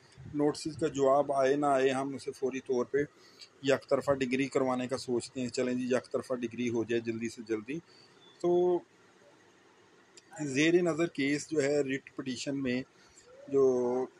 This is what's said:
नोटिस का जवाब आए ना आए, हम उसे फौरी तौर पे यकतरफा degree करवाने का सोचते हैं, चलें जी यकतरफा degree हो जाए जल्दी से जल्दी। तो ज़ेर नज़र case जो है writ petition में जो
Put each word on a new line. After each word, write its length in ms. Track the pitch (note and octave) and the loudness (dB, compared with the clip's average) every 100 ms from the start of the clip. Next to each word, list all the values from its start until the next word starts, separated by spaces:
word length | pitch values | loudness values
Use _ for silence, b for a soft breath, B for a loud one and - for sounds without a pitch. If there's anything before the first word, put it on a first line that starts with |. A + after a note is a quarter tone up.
| b b - | b b -10
नोटिस 420 | D3 D3 C#3+ D#3+ D3 | 0 0 0 -8 -4
का 120 | D#3+ | -4
जवाब 440 | C#3 C3+ C#3 C#3+ | 2 4 4 2
आए 240 | C#3 C3+ C#3+ | 2 2 4
ना 160 | C#3+ | 2
आए, 140 | C3+ C3+ | 4 4
हम 260 | C3 C#3 | 2 -4
उसे 160 | C3 C#3 | -6 -10
फौरी 300 | - C3 C3 | -4 -4 -4
तौर 280 | - B2 A#2 | -2 -2 0
पे 100 | C#3 D3 _ B B B _ | -2 -2 _ B B B _
यकतरफा 500 | C3+ C3 - C3+ C3+ | 0 0 2 0 2
degree 320 | C#3 B2+ C3 C3+ | 0 2 0 0
करवाने 400 | C#3 C3 B2+ B2 | 0 0 0 -2
का 100 | B2+ | -6
सोचते 440 | - A#2+ - C3 | -2 -4 -4 -8
हैं, 80 | B2 | -6
चलें 280 | B2+ B2 B2+ | -2 -2 -2
जी 100 | B2+ | 0
यकतरफा 400 | B2 - B2+ - | -2 0 -6 -4
degree 340 | B2+ A#2 A2+ A#2+ | -4 -4 -4 -2
हो 160 | A2+ | -2
जाए 160 | A2 A#2+ | 0 -2
जल्दी 280 | A2+ A2+ A#2 | -2 -4 -6
से 140 | B2 | -8
जल्दी। 360 | G#2+ A2 G#2+ D#3+ - B B B - - | -6 -6 -4 -10 -10 B B B -20 -4
तो 400 | F3 F3 F3+ F3 - _ _ _ - - _ _ _ _ _ _ _ - _ - | 2 4 4 2 -2 _ _ _ -20 -20 _ _ _ _ _ _ _ -20 _ -8
ज़ेर 400 | D3 C3 D#3+ F3 | -4 2 4 4
नज़र 240 | F3 D3+ E3+ | 4 0 -2
case 420 | - C#3 D3 - | 0 0 0 -2
जो 100 | D#3 | 0
है 220 | C#3 D3 | 2 2
writ 280 | C3+ C3+ - - | 0 -2 -6 -10
petition 400 | C3 B2 D3 C#3 | -8 -6 -4 -4
में 260 | C3+ B2+ C3 _ B B B - - | -2 -2 -4 _ B B B -20 -2
जो 560 | C#3 C3+ B2 B2 B2+ B2 _ | 4 4 4 0 0 -4 _